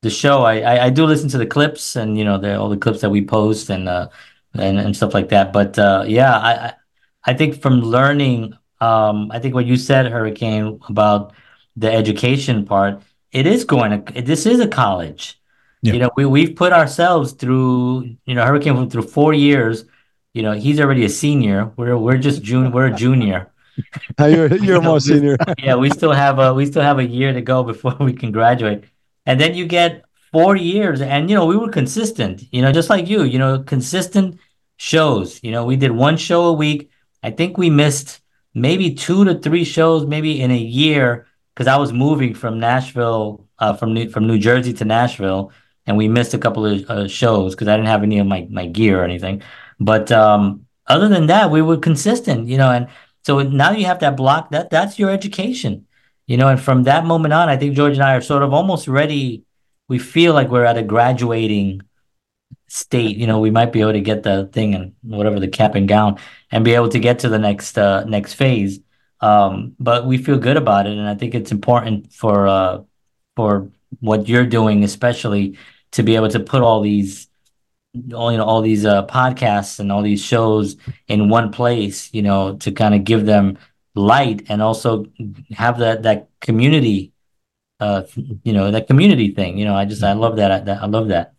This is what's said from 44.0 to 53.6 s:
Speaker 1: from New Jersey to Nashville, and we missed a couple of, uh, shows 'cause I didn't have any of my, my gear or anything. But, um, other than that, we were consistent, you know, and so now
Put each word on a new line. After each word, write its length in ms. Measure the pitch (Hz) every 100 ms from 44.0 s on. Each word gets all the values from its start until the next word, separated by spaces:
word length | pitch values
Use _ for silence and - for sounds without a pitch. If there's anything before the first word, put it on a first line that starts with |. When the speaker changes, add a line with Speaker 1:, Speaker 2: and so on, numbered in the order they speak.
| 113
Speaker 1:
from 160 | - 110
New 120 | 113
Jersey 340 | 104 123 123
to 100 | 110
Nashville, 640 | 107 113 123 - 98 95 98 _ _ _ -
and 100 | 101
we 100 | 107
missed 260 | 117 120
a 40 | 110
couple 260 | 117 107 107
of, 220 | 101 98
uh, 180 | 107 98
shows 460 | - 120 107 95
'cause 120 | 95 104
I 80 | 107
didn't 120 | 110
have 140 | 110
any 160 | 104 104
of 80 | 98
my, 200 | 95 87
my 160 | 104 87
gear 340 | 85 110 95
or 40 |
anything. 380 | 90 87 92 101 - - - _
But, 320 | 104 110 107
um, 540 | 117 107 104 101 98 _ _ -
other 220 | 151 208
than 180 | 190 156
that, 220 | 190 196
we 120 | 156
were 140 | 160 160
consistent, 680 | - 151 202 240 - 123 113
you 100 | 131
know, 120 | 131
and 160 | 123 123 - _ _ -
so 140 | 139
now 300 | 139 139